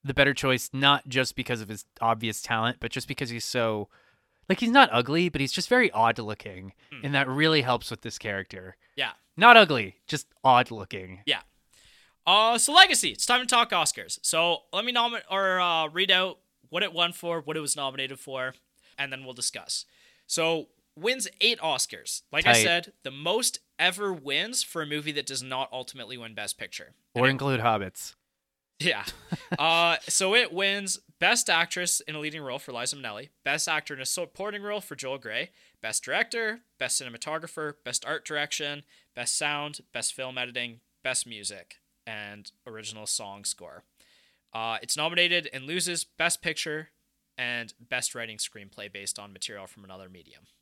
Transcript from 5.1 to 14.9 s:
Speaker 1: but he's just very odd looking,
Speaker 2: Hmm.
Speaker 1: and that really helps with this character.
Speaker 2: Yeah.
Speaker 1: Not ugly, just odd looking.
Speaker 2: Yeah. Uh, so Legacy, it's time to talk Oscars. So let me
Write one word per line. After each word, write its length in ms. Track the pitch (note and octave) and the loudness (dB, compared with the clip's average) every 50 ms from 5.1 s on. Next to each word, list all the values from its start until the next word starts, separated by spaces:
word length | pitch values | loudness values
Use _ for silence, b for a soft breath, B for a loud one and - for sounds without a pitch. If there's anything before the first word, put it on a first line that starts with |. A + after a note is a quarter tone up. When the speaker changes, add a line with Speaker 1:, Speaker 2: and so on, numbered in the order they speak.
| D3 E3+ F3+ F3 | 2 2 2 2
Speaker 1:
but 120 | - C#3+ | 2 0
he's 100 | C#3 B2+ | -2 0
just 180 | - G3 - - | 0 -2 2 4
very 220 | B3 B3+ A#3+ F#3 | 4 4 4 4
odd 260 | - A2 A2+ A2+ A2+ - | 4 4 4 4 4 0
looking, 540 | A2+ G#2 G#2 - - G#2 F#2 F#2 F#2+ G2 - b b b | -4 -6 -8 -8 -10 -14 -14 -14 -14 -16 -18 b b b
Speaker 2:
Hmm. 140 | C#3+ B2+ G#2+ | -16 -8 -4
Speaker 1:
and 80 | C#3 C#3+ | 0 0
that 120 | C3+ C#3 C3 | 2 2 2
really 320 | C3 C#3+ D#3 D#3+ D#3+ D3+ | 2 2 4 6 6 4
helps 300 | B2+ B2+ B2 A2+ - - | 4 2 0 0 0 -8
with 100 | A#2 - | -12 -10
this 160 | - - - | -10 -12 -10
character. 580 | - - G#2+ G2 G2 F#2+ _ - F#2+ F#2 F#2 - _ _ _ _ | -6 -6 -4 -4 -4 -6 _ -14 -14 -14 -16 -18 _ _ _ _
Speaker 2:
Yeah. 160 | C#3 C3+ A2+ - _ _ _ _ | -4 -4 -4 -6 _ _ _ _
Speaker 1:
Not 200 | - G3+ A#3+ A#3+ | 8 10 12 12
ugly, 400 | A3+ G#3 D#3 C#3+ A#2+ G#2 F#2+ - _ _ | 12 10 8 4 0 0 -4 -8 _ _
just 200 | - D#3 C#3 - _ _ _ - | -6 -6 -6 -6 _ _ _ 6
odd 280 | C3 B2+ B2 B2+ - | 8 8 8 6 2
looking. 500 | A#2 G#2+ F#2+ - - G2 F#2 F#2 F#2 F#2+ G2+ | -4 -12 -10 -10 -10 -12 -10 -12 -16 -8 -2
Speaker 2:
Yeah. 160 | D3 C3 F#2 - _ _ _ _ _ b b b b b b b b b b _ | -2 -2 -2 -4 _ _ _ _ _ b b b b b b b b b b _
Uh, 320 | E3+ F#3+ G#3 A3 A3+ A#3+ | 4 4 6 6 4 4
so 160 | A3+ - - D4 | 4 2 6 10
Legacy, 360 | F4 F#4+ F#4+ D4 F#3+ - D3+ | 10 10 10 8 2 2 -2
it's 140 | G#2 - - | -2 -2 0
time 160 | - B3 B3 | 2 2 2
to 60 | B3+ | 2
talk 240 | A#3+ - A#3 A#3 A#3 | 2 2 2 2 2
Oscars. 480 | G3+ F3 D#3 - - A2+ F#2 D#2+ - - - | 2 2 2 2 0 -4 -8 -10 -10 -4 -2
So 400 | - - D#3+ E3+ F3 E3+ D3 _ _ - | 0 2 2 2 2 2 0 _ _ -6
let 120 | F#3+ A3 | -4 -4
me 60 | B3 | 0